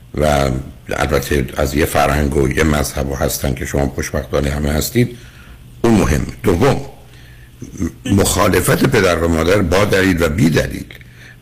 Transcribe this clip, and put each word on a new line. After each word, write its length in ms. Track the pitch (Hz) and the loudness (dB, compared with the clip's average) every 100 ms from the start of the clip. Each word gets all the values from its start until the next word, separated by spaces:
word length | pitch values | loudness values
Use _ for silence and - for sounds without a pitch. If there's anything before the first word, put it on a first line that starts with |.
| - - | -10 -2
و 280 | 76 71 67 65 67 - - | 0 2 0 -2 -8 -14 -8
البته 560 | - 67 71 - 73 64 - | -4 -2 -2 0 -2 -2 -4
از 180 | 69 69 | -2 0
یه 100 | 78 | 0
فرهنگ 520 | 73 71 71 71 71 | 0 0 2 0 2
و 120 | 65 | 0
یه 120 | 71 | 2
مذهب 480 | 78 73 67 76 69 | 2 2 -2 -4 -4
و 40 | 69 | -2
هستن 380 | 76 - 69 | -4 -2 -4
که 120 | 64 71 | -4 -4
شما 220 | 71 67 | -2 -2
خوشبختانه 640 | - 71 76 67 73 69 | -4 -6 -6 -4 -2 -2
همه 220 | 73 73 | -2 -2
هستید، 460 | 76 - 120 120 - - - - - - - | -2 -2 0 -2 -4 -20 -20 -20 -20 -20 -2
اون 120 | 117 | 2
مهمه. 320 | 110 - 71 67 - | 4 2 0 -4 -4
دوم، 380 | - 85 135 85 - - - - - - - - - - 85 - - | 0 2 2 0 -4 -16 -20 -20 -20 -20 -20 -20 -16 -8 -8 -6 0
مخالفت 800 | 101 95 95 101 90 110 - 131 | 2 2 2 2 2 2 2 2
پدر 380 | 123 92 82 | 2 2 2
و 40 | 85 | 0
مادر 340 | 80 82 104 | 2 2 2
با 240 | 87 92 101 | 2 2 2
دلیل 380 | 98 95 82 | 2 2 2
و 60 | 82 | 0
بی 200 | 82 139 | 2 2
دلیل 360 | - - - - - - - - - | 2 -2 -6 -12 -18 -20 -20 -20 -8